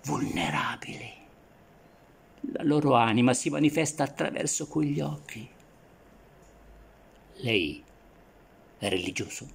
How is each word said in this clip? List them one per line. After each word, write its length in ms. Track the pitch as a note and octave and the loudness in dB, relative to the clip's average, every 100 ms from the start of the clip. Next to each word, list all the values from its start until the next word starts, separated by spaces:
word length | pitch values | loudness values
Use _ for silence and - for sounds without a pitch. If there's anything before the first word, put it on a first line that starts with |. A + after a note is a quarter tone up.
vulnerabili. 1080 | C#3+ - - - D#2 D2+ - - - - - - - - - - - - - - - - - - - | -4 -4 -2 -2 -2 -2 -4 -6 -12 -12 -14 -16 -20 -20 -20 -20 -20 -20 -20 -20 -20 -20 -20 -12 -8
La 100 | - | -2
loro 300 | D#3+ D3 D3 | 2 4 6
anima 400 | B2 A2+ A2 B2 | 6 6 6 4
si 160 | B2+ E3 | 4 0
manifesta 540 | D3 D3 D3 D3+ - | 2 2 2 -2 -2
attraverso 640 | C#3 - D#3 - D3+ - D3+ | -4 -2 -4 -2 -4 -4 -4
quegli 340 | D#3 D3 D3 | -2 0 0
occhi. 480 | D3 D3+ - A2 C3 - - - - - - - - - - - - - - - - - - - | -2 -6 -10 -14 -14 -20 -20 -20 -20 -20 -20 -20 -20 -20 -20 -20 -20 -20 -20 -20 -20 -20 -20 -6
Lei 480 | A2+ A2 D#2 D2 - - - - - - - - - - | 2 2 2 -6 -16 -20 -20 -20 -20 -20 -20 -20 -20 -6
è 120 | G2+ | -2
religioso? 580 | F#2 F2+ F#2+ G2 - - | -2 -2 -6 -8 -10 -14